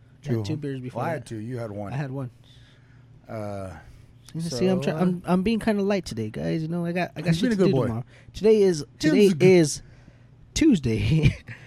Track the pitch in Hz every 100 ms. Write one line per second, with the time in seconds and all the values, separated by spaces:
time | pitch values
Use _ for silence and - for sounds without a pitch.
0 | _ - 143 117 104 156 143 135 127 117
1 | 147 156 113 110 110 123 117 101 101 131
2 | 143 131 131 - - - - _ _ -
3 | - - - 113 104 101 95 82 - -
4 | - - - 156 165 127 185 185 139 156
5 | 180 175 170 185 190 220 226 208 196 202
6 | - - 110 123 160 165 156 175 170 175
7 | 175 - 165 165 247 208 175 131 113 113
8 | - - - - 208 220 196 160 143 -
9 | 302 285 196 160 151 185 151 - - -
10 | - - - - - - 311 202 127 110
11 | 104 156 147 - - -